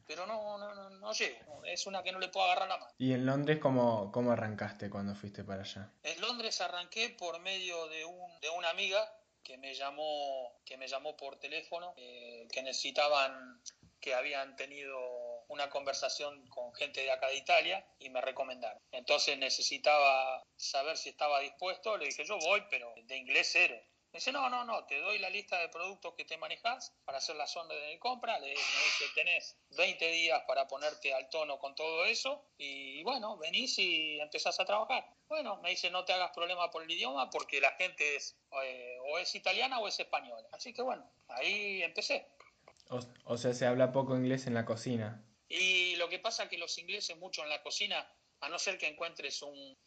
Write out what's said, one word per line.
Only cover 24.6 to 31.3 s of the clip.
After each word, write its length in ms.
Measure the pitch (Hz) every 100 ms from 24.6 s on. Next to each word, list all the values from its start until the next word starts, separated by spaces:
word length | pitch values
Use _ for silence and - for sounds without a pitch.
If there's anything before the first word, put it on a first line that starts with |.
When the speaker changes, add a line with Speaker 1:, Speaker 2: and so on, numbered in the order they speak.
Speaker 1:
no, 220 | 240 208 -
te 120 | 143
doy 200 | 175 208
la 100 | 185
lista 300 | 196 202 185
de 100 | 165
productos 440 | 165 185 196 170 -
que 100 | 151
te 120 | 160
manejás 560 | 160 165 226 254 - _ -
para 120 | 135
hacer 160 | 151 156
las 200 | 147 175
órdenes 340 | 165 156 147
de 100 | 165
compra". 400 | 240 247 233 202
Le, 80 | 139
me 60 |
dice, 520 | 143 143 - - - 135 -
"Tenés 420 | 160 165 - - _ -
veinte 320 | 185 180 165
días 300 | 165 165 151 -
para 200 | 135 135
ponerte 460 | 139 147 147 143
al 160 | 131
tono 300 | 135